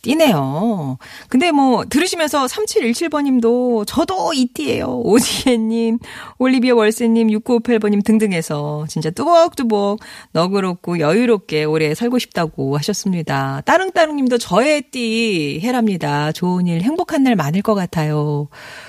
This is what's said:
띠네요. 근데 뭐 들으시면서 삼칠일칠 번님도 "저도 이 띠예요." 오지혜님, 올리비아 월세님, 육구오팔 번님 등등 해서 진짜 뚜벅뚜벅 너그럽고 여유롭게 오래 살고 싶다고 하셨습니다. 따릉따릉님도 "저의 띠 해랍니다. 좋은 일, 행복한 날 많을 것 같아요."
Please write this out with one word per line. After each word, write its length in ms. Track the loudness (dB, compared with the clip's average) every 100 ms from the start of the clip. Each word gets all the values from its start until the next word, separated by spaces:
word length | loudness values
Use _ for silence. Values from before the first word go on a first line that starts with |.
띠네요. 960 | -2 2 4 2 0 -2 -2 -2 -4 -8 -12 -20 -2
근데 240 | 0 2
뭐 320 | 4 4 2 0
들으시면서 640 | 0 0 -2 -2 0 -2
삼칠일칠 600 | -2 -2 0 0 0 -2
번님도 760 | -2 0 2 2 2 2 0 -2
"저도 460 | -2 -2 0 -2
이 120 | 0 0
띠예요." 480 | -2 -4 -4 -4 -2
오지혜님, 920 | 4 4 4 0 0 2 0 0 0 -2 -4 -18 -14 -2
올리비아 360 | 0 2 2
월세님, 560 | 4 2 2 2 4 4
육구오팔 480 | 2 0 0 2 0
번님 240 | 2 2
등등 300 | 2 2 2
해서 500 | 0 -4 -4 -4 -6 -6
진짜 180 | -4 -4
뚜벅뚜벅 880 | -2 2 4 4 0 -2 0 0 -2 -8 -20 -6
너그럽고 680 | -2 0 0 -2 -4 -4 -2
여유롭게 680 | 2 2 4 2 0 -4
오래 300 | 0 0 0
살고 240 | -2 -2 -2
싶다고 580 | -2 -4 -4 -4 -4 -2
하셨습니다. 840 | -2 -4 -2 -2 -2 -4 -4 -4
따릉따릉님도 720 | 0 0 0 0 0 0 0 0
"저의 440 | 0 2 2 0 -2
띠 680 | -6 -2 0 0 0 -2 -4
해랍니다. 680 | -2 0 0 -2 -2 -2 -2
좋은 340 | -2 -2 0 0
일, 160 | 0
행복한 400 | 0 -2 -2 2
날 140 | 2 2
많을 260 | 0 -2
것 120 | 0
같아요." 720 | -2 -2 -2 -2 0 -2 -2 -6 -12 -20 -20